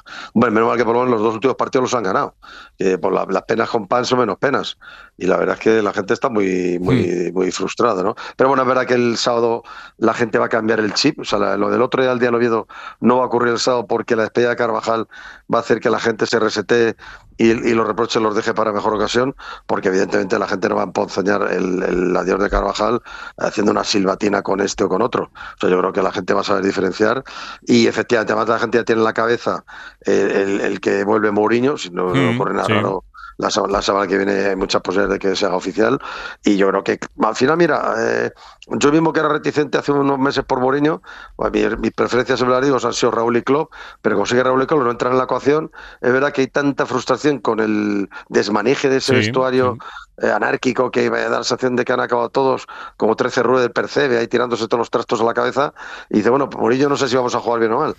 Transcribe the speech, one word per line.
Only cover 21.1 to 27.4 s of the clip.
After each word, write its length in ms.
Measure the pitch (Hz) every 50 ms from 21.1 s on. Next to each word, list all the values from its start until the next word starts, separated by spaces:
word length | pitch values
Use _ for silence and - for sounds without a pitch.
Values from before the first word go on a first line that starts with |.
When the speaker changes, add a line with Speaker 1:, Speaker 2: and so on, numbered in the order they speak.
| - - 92 98 104 101 98 98
Speaker 1:
el, 300 | 92 90 90 92 92 92
el 340 | 92 92 90 90 90 87 90
adiós 240 | 90 87 92 95 95
de 100 | 101 101
Carvajal 520 | 101 98 98 101 95 - 107 107 120 117 - - - - - - - -
haciendo 340 | - 87 - - 101 104
una 120 | 107 104 101
silbatina 560 | - - 104 95 95 98 95 - 104 101 98 95
con 160 | - 98 95
este 220 | 101 95 - - 110
o 60 | 90
con 120 | 92 95
otro. 300 | 107 123 - 98 95 - - - - - -
O 20 | -
sea, 120 | - 95
yo 100 | 90 90
creo 140 | 92 95 92
que 80 | 101
la 100 | 95 92
gente 220 | - 104 90 92 104
va 80 | 98
a 20 | 98
saber 220 | - 101 95 92
diferenciar 580 | 98 98 101 95 95 87 - 110 110 120 131 135 - - -